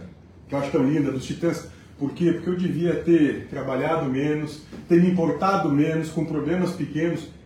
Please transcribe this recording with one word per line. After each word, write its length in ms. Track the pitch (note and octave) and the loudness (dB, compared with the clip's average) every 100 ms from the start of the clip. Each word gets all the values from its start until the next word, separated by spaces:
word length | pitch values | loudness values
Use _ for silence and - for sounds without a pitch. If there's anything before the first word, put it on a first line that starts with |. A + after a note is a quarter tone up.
| - - - - - | -14 -20 -20 -20 -8
que 80 | C#3 | -4
eu 40 | |
acho 120 | C#3 | 0
tão 120 | D#3 | 2
linda, 280 | C3+ D#3 C3+ | 2 2 0
dos 140 | B2+ - | -2 -6
Titãs, 420 | C#3+ E3+ - - - - - | -2 -2 -2 -8 -18 -20 -8
por 120 | C#3 | -6
quê? 180 | - E3+ | 0 0
Porque 160 | - F3+ | 2 -2
eu 80 | F3+ | -2
devia 380 | F3 C#3+ E3+ D3+ | 0 0 0 0
ter 440 | E3+ E3 C#3 G2+ - | 4 6 4 2 -6
trabalhado 560 | C#3+ C3 C3 D3+ D#3+ C#3+ | -8 -4 -2 0 0 0
menos, 520 | C3 D3+ D3+ D3+ - - - - | 0 0 -2 -4 -10 -16 -14 2
ter 120 | F3 | 4
me 100 | F3+ | 6
importado 580 | F3+ D#3+ C#3+ F#3+ G3 E3 | 4 2 2 0 2 2
menos 400 | C#3 D#3+ D#3+ D#3 | 2 2 0 -2
com 160 | E3+ D#3 | -4 -2
problemas 460 | D3+ C#3+ F3+ E3+ | -2 -2 0 -2
pequenos 560 | - C#3+ D3+ E3+ D3+ - - | -2 -4 -2 -2 -2 -8 -18